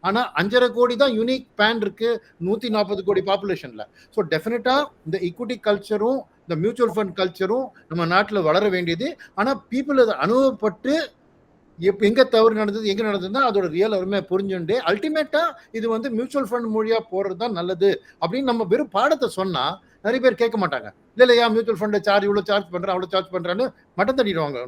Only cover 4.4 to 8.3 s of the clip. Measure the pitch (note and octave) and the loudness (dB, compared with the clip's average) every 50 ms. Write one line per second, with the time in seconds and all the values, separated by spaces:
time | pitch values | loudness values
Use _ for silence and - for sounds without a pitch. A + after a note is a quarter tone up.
4.4 | D#3 A3 A#3 A#3+ G#3 B3 B3+ C#4 D4 C#4 _ _ _ D#3 E3 F#3+ F3+ F3 F3 - | -2 -2 -4 -2 0 2 2 2 0 -2 _ _ _ -6 -6 -4 -4 -4 -6 -6
5.4 | B3 G#3 B3 A3+ - G#3+ G3+ G3 G3+ - G#3+ G#3 G#3 A#3 C4 C4+ - _ _ _ | -8 -8 -8 -4 0 0 0 0 0 -4 -2 0 0 0 0 -2 -6 _ _ _
6.4 | _ - E3+ D3+ E3 G#3+ A#3 A3+ B3 A3+ E3+ G#3 G#3+ F#3+ E3+ G3 F#3+ F#3 E3+ - | _ -6 -4 -2 0 -2 0 2 0 0 2 -2 -4 -4 -2 -2 -2 -2 -2 -4
7.4 | F#3 F#3 G#3+ B3+ C4+ A#3 - - _ _ D#3+ E3+ E3+ E3 F3 F#3 G#3 G3+ | -2 -2 0 -2 -2 -4 -8 -18 _ _ -4 -2 0 2 2 2 2 2